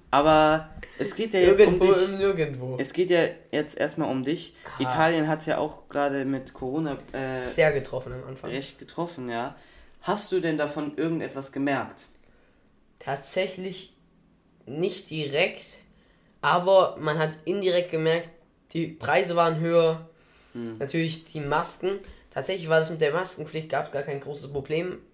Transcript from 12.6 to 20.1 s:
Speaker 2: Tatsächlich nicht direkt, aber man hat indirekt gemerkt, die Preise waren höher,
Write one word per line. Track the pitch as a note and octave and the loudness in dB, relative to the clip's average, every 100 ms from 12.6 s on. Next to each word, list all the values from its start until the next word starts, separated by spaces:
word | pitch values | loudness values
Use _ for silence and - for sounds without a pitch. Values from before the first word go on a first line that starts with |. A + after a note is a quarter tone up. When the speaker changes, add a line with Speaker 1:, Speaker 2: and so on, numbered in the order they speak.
| _ _ _ _ | _ _ _ _
Speaker 2:
Tatsächlich | - C#3+ - - F#3+ - F#3 F3+ - _ _ _ _ _ _ _ - | -8 -6 -4 -4 -4 -6 -10 -12 -16 _ _ _ _ _ _ _ -12
nicht | C#3+ F#3+ - - | -4 -4 -4 -10
direkt, | D#3 C#3+ C#3 F#3+ - - - _ _ _ _ _ _ | -8 -2 0 0 -2 -16 -20 _ _ _ _ _ _
aber | C#3+ E3+ F3 F#3+ E3+ - | 2 2 6 6 6 2
man | D3+ D3+ | -2 0
hat | D#3 D#3 | 0 -2
indirekt | - G3+ F#3 F3 F3 | -4 0 2 2 0
gemerkt, | D#3+ D#3+ E3 E3+ - _ _ _ | 0 2 2 -2 -16 _ _ _
die | E3 D#3+ | -6 -6
Preise | - - D#3+ F3 | -6 0 2 2
waren | E3+ E3+ D#3+ | 2 2 2
höher, | E3 E3+ E3 D#3+ E3 | 2 4 4 0 -8